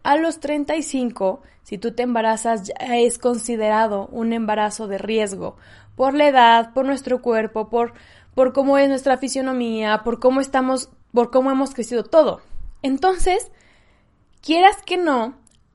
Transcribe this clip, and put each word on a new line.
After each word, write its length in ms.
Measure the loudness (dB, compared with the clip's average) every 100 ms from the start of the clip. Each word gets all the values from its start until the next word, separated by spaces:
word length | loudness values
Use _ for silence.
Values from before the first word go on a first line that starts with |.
a 120 | 0 2
los 240 | 0 -4
treinta 360 | -6 -4 -4 -4
y 80 |
cinco, 580 | -4 -4 -4 -2 -4 -4 -14 _
si 140 | -14 -8
tú 160 | -6
te 100 | -4
embarazas, 640 | -4 0 0 -2 -2 -4 -6
ya 300 | -12 -4 2
es 200 | 2 0
considerado 880 | -2 -2 -4 -2 0 2 0 -2 -6
un 220 | -6 -4
embarazo 540 | -4 -2 -2 -2 -6 -8
de 100 | -8
riesgo, 580 | -4 -2 -2 -6 -10 -12 -20 -20 -20 -2
por 180 | 0
la 140 | 4 4
edad, 460 | 6 6 6 2
por 120 | -2 -2
nuestro 360 | -4 -4 -4
cuerpo, 480 | 0 -2 -2 -6 -4
por, 240 | -2 -2 -6 -20 _ _ 0
por 160 | 2
cómo 240 | 2 2 4
es 120 | 2
nuestra 280 | 2 0 0
fisionomía, 840 | -2 -4 -4 -4 -4 -4 -2 -2
por 160 | -2 0
cómo 220 | 2 2
estamos, 480 | 0 0 0 -2 -6 _ _
por 180 | -2 2
cómo 180 | 2 2
hemos 240 | 0 -2
crecido, 300 | -6 -6 -6
todo. 380 | 2 4 4 -2 _ -12 -12 -8
Entonces, 680 | -4 0 0 2 2 0 -4 _ _ _ _ _ _ _ _ _
quieras 360 | -2 4 4 4 -4
que 120 | -2
no, 380 | 0 0 -2 -8 _ _ _